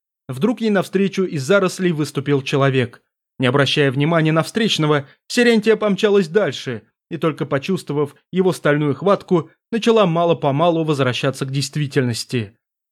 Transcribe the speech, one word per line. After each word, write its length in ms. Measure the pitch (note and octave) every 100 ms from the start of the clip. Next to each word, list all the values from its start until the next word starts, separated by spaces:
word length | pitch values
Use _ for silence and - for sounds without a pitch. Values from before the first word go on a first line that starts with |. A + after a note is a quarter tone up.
| _ _ -
Вдруг 340 | B2+ G#3+ A3+
ей 80 | A3
навстречу 540 | G3+ E3 F#3+ G3 G3
из 200 | F3+ E3
зарослей 480 | C3 G3+ F3+ - F3+
выступил 500 | D3+ D3 - C#3 C#3
человек. 600 | C3+ C#3+ C#3 C3 A#2 - _ _ _ -
Не 80 | C3
обращая 440 | C#3 C#3 D#3 C#3
внимания 400 | B2+ D3 E3+ D#3
на 120 | D#3+
встречного, 640 | - A3 A3 - D3+ D3 C#3 _ -
Сирентия 480 | B3 A#3+ A3+ A3 G#3+
помчалась 520 | G#3+ F#3+ G#3+ G3+ D#3+
дальше 560 | G3 E3+ - C3+ A2 - _ -
и, 40 | E3+
только 280 | E3 D3 C#3
почувствовав 720 | C#3 C#3 F3+ - D3 C#3+ - _
его 200 | F3+ F#3
стальную 420 | - D#3 D3 D3 C3
хватку, 560 | F3+ G3 - E3+ - _ -
начала 360 | A3+ A#3 A3+ F#3
мало-помалу 760 | E3 E3+ E3 D3 C#3 F3 E3
возвращаться 640 | D#3 C#3 C3 A#2+ C#3 B2+ C3+
к 60 |
действительности. 1080 | C#3 C#3 D3+ C#3+ C#3+ B2 A2+ - B2 G2+ _ _ _ _